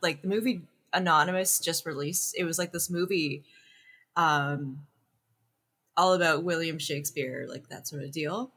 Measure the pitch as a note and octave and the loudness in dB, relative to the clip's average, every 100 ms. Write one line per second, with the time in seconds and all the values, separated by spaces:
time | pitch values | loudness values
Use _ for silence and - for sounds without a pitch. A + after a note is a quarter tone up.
0 | E3+ D3 F#3+ G#3+ B3 F3+ - _ _ F#3 | -2 -2 -2 0 0 -2 -6 _ _ 0
1 | F3+ D#3 E3+ F#3 F#3 - E3 E3 E3 C#3 | 4 4 4 2 2 2 0 -2 -4 -6
2 | D3 F3+ - - E3+ E3+ F3 E3+ F3 F3 | -4 -2 -2 -2 -2 0 -2 -4 -2 -2
3 | F3+ F#3 D3 C#3+ - - _ - - _ | 0 0 0 -4 -12 -20 _ -20 -20 _
4 | _ E3+ E3 D3 C#3+ C#3+ C#3 C#3+ - _ | _ 2 4 4 0 -2 -6 -10 -16 _
5 | _ _ _ _ _ _ _ _ _ - | _ _ _ _ _ _ _ _ _ 2
6 | F#3 F3+ E3+ D3+ F3 E3 E3 D#3 - D3 | 4 6 4 4 2 0 -2 -4 -4 -4
7 | C#3+ D3 C3 C3 B2+ B2+ - - - D3 | -4 -4 -4 -6 -10 -12 -14 -14 -10 -10
8 | C#3 D#3 D3+ G3+ B3+ | -8 -6 -4 -4 -6